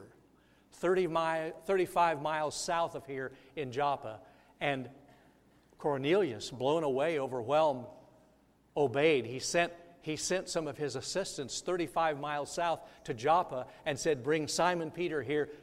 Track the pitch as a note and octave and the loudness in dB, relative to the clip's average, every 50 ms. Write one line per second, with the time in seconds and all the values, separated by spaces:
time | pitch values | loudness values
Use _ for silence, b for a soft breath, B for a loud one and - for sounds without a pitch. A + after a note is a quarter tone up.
0 | G2 - - - - _ _ b b b b b b b b - - F3 F#3 F#3 | -14 -18 -20 -20 -20 _ _ b b b b b b b b -2 2 2 4 4
1 | F#3 D#3+ D#3+ E3 E3 D#3+ E3 D#3+ D#3+ E3 - - - - G3 F#3 F3 - - F3+ | 2 2 2 0 2 2 0 0 -2 -4 -8 -6 -2 0 2 2 2 2 4 4
2 | F3 E3+ D#3+ C#3 D3 D3+ D#3 D#3 D#3 C#3+ - - - F#3+ E3+ E3+ E3 D3+ D3+ C#3 | 4 4 4 2 -2 -2 0 0 0 -2 -2 -4 -4 -2 0 0 0 -2 -4 -6
3 | - C#3 C#3 C3+ C3 B2 C3 B B B B D#3+ C#3+ B2+ A#2+ C#3 C#3+ C#3+ C#3 B2+ | -10 -8 -6 -6 -6 -8 -10 B B B B -8 -6 -4 -2 0 0 0 0 -2
4 | - A2+ A2 G#2 - b b b b b b b D#3+ C#3+ C#3 C3 B2 B2 - - | -4 -8 -12 -12 -16 b b b b b b b -2 -2 0 -2 -4 -8 -14 -20
5 | - b b b b b b b b b b b b b b - - D#3 C#3+ C3 | -20 b b b b b b b b b b b b b b -4 -2 0 0 2
6 | C3+ D3 F3 G#3+ F#3+ C#3 A2 G2+ G2 - C3 A#2 B2+ C#3 D#3 E3+ D#3+ C#3+ B2+ C3 | 2 4 4 4 4 2 -2 -6 -8 -8 -6 -2 2 2 2 2 2 2 2 2
7 | D3 E3+ E3 C#3+ C3+ B2 B2+ B2+ A2 A#2 C#3+ D3+ D#3+ D3+ C3 B2+ A#2 G#2 - - | 2 2 2 0 -2 -2 -4 -4 -2 2 4 4 4 4 2 0 -4 -12 -16 -18
8 | - - - - - _ _ _ _ _ _ _ _ _ - D#3+ D3 B2+ A#2 C#3 | -20 -20 -20 -20 -20 _ _ _ _ _ _ _ _ _ 0 0 2 2 4 4
9 | D3+ E3 D#3 B2+ A2 A2 B2+ B2+ - - - E3+ E3+ E3+ - - - - - - | 6 6 6 4 2 -2 -6 -6 -4 0 2 2 2 0 -2 -8 -20 -20 -20 -12
10 | - D#3 D#3 - - - F3+ F#3+ F#3 - - E3+ D#3+ D3 B2+ - D3+ C3+ A#2+ C3+ | -8 -6 -6 -4 -2 -2 -2 -2 -2 -2 -4 -4 -4 -4 -4 -4 -4 -4 -4 -4
11 | - - - F3+ F#3+ - - - C3+ A2+ - - - F3 F3+ F3 E3 C#3 - E3 | -6 -6 -4 -4 -4 -4 -6 -8 -8 -8 -8 -8 -4 -2 -2 -2 -2 -2 0 2
12 | E3 D#3+ D3+ C#3 D3 D3 D3 D3 C#3 - - F3 E3 E3+ D#3+ - - B B B | 2 2 2 0 -4 -4 -4 -4 -4 -4 -4 -2 0 0 -2 -2 -6 B B B
13 | B - C3+ A2 B2 D3 D#3+ F3+ E3+ - C#3 B2+ B2 B B B B D#3+ C#3+ - | B -8 -4 0 4 4 4 4 4 2 -4 -8 -8 B B B B -4 -2 0
14 | - E3 D3+ B2+ A2+ C#3+ D#3+ D#3+ D3+ - - - E3+ F3+ F3+ E3+ D#3+ D3+ - D#3+ | 0 0 0 0 2 0 2 2 0 0 0 2 2 4 2 2 -2 -4 -4 -4
15 | F3+ E3 D#3 C#3 A#2 B2 D3 D3 C#3 C#3+ B B | -4 -2 -2 -2 -2 0 0 0 0 0 B B